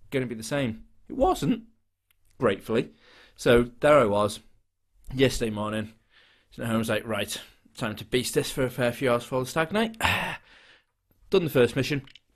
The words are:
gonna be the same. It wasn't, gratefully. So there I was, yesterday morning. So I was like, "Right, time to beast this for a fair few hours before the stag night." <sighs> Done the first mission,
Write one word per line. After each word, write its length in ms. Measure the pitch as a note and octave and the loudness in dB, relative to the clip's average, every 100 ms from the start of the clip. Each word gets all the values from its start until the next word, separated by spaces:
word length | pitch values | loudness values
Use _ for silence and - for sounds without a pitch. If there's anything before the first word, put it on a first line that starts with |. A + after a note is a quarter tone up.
| - | -6
gonna 160 | C3+ B2 | -4 -4
be 80 | |
the 80 | A2 | -8
same. 440 | A2 C#3+ B2 A2 - _ - | -6 -4 -4 -6 -16 _ -12
It 60 | C4 | 0
wasn't, 480 | F#4 - C#3 A3 - _ _ _ _ _ _ - | 2 2 0 -2 -6 _ _ _ _ _ _ 0
gratefully. 500 | A#2 G2 - A2+ D#3 _ _ - - - | 0 0 0 -2 -2 _ _ -20 -20 -2
So 340 | C#3+ A#2+ A#2+ - | 4 4 4 0
there 200 | D3 D3+ | 6 6
I 60 | G#2+ | 6
was, 340 | G2+ G#2 - _ _ _ _ _ _ - | 2 0 -2 _ _ _ _ _ _ -10
yesterday 380 | C3 B2+ - A2+ | 2 2 2 -4
morning. 420 | G#2 G#2+ A2 A2 - _ _ _ _ _ | -4 -4 -6 -8 -14 _ _ _ _ _
So 100 | - A#2 | -10 -4
I 100 | A2+ | -2
was 140 | A2 | 0
like, 180 | G#2+ A2+ | -4 -2
"Right, 320 | G#2 - - - _ _ - | -6 -6 -8 -14 _ _ -8
time 180 | A2+ G#2 | -8 -8
to 80 | |
beast 300 | A2 B2+ A#2 | -2 -2 0
this 180 | D3 - | -2 -2
for 120 | - B2+ | -2 -2
a 40 | |
fair 220 | C3+ A#2+ | 0 -2
few 180 | A#2+ C3 | 0 0
hours 140 | A#2+ | 0
before 160 | - C3 | 0 -4
the 100 | B2+ | -2
stag 220 | D#3+ D#3+ | -4 -2
night." 240 | G#3 A3+ - | -2 -4 -2
<sighs> 1300 | - G2+ - - _ - - - _ _ _ _ - | -2 -2 -6 -10 _ -20 -20 -20 _ _ _ _ 0
Done 140 | F#3+ D#3 | 0 2
the 40 | |
first 260 | C3+ A#2+ C3+ | 4 4 2
mission, 280 | B2+ C#3 - - _ | -2 -4 -6 -20 _